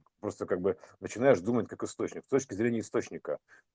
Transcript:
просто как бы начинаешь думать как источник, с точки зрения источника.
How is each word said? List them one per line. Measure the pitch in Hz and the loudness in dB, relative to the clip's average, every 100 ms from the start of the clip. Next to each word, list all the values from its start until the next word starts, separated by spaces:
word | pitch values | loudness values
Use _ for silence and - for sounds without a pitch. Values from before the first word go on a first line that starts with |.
| _ _ | _ _
просто | 101 - 104 | -8 -4 -2
как | 92 | 0
бы | 95 - - - | 2 0 -6 -12
начинаешь | 92 - 135 104 | -8 2 4 4
думать | 92 123 92 | 4 0 0
как | - | -6
источник, | 107 - 98 85 | -8 -4 -6 -6
с | - | 0
точки | 135 - | 0 0
зрения | 95 120 117 | 0 0 0
источника. | - 120 - 82 - 73 _ - _ | -2 -2 -4 -8 -6 -8 _ -20 _